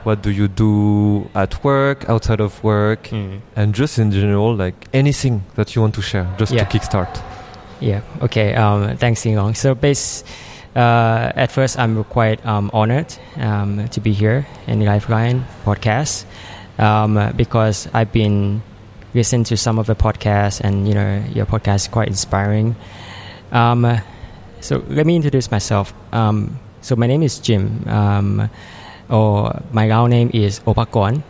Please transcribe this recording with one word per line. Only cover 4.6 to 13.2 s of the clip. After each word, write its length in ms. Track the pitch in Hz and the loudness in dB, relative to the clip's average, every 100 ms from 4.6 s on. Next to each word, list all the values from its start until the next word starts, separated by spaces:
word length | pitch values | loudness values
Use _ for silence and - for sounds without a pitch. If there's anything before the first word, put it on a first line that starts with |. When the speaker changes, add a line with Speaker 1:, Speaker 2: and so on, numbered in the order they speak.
| 92 - - | -2 -4 -4
Speaker 1:
anything 500 | 131 143 135 135 113 95 - | 2 2 2 0 -2 -4 -4
that 200 | 107 - | -2 2
you 60 | |
want 140 | 110 104 | 0 0
to 60 | |
share, 260 | 95 101 90 95 | -4 -4 -4 -2
just 140 | 110 | 0
Speaker 2:
Yeah. 120 | 120 | 0
Speaker 1:
to 140 | 104 107 | 0 -2
kickstart. 440 | - 101 87 - - - - - - - | 0 -2 -2 -8 -12 -16 -18 -20 -20 -6
Speaker 2:
Yeah. 220 | 135 98 - 156 | -2 -2 -6 -4
Okay. 340 | 135 - 104 117 | -2 0 0 2
Um, 420 | 107 104 104 123 | 2 2 0 0
thanks, 280 | 123 113 113 | 0 0 0
Ying 120 | 107 | 0
Long. 180 | 101 110 | 0 0
So, 180 | 139 | 0
base, 520 | 127 143 139 - - - - - - - 123 | 2 0 0 -2 -8 -12 -18 -18 -20 -6 0
uh, 560 | 117 117 113 113 120 | 4 4 4 2 0
at 160 | - 127 | 0 -2
first, 300 | - 131 - | 2 0 0
I'm 240 | 117 110 | 0 0
quite, 420 | 107 120 110 110 113 | -2 0 2 0 -2
um, 240 | 104 101 | -2 0
honored, 420 | 110 110 131 165 - | 0 2 0 -2 -12